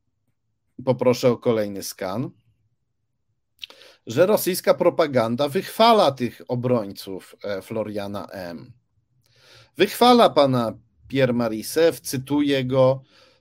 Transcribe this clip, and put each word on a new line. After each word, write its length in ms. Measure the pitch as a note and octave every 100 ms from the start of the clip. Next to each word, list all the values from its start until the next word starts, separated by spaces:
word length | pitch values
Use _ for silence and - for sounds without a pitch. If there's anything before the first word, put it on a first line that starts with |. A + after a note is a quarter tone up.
| _ _ _ _ _ _ _ - B2+
poproszę 440 | B2 B2 B2 C3
o 80 | A2+
kolejny 460 | B2 A2 G#2 G2
skan, 460 | - - F#2+ G#2 E3+ - _ _ _ _ _ _ _ _ _ _ _ _ - - - _ -
że 180 | A#2 F#3
rosyjska 480 | G#3 F#3 F#3 G3+
propaganda 760 | F#3 F3 - D#3 B2 A2+ A#2+ D3
wychwala 640 | F3+ - - A#3 A3 D#3
tych 300 | C3+ A#2+ - -
obrońców, 880 | B2 B2 B2 G2+ G2+ G2 F#2 - -
e, 180 | G2+ G2
Floriana 640 | - A2+ G#2+ G2+ G2+ G2+ -
M. 460 | F#2+ F2 E2 B1+ _ _ _ _ _ _ _ _ - _ -
Wychwala 520 | G#3 - A#3+ A#3+ G3
pana 480 | D3+ C#3 B2+ A2+ - _ _ -
Pierre-Marie 560 | C3 B2+ A#2+ A#2 A2
Sèvres, 380 | - D#3 E3 C3+
cytuje 640 | - C3+ C3 D3 D3 C3+ B2+
go. 380 | C3 B2+ C3+ - _ _ _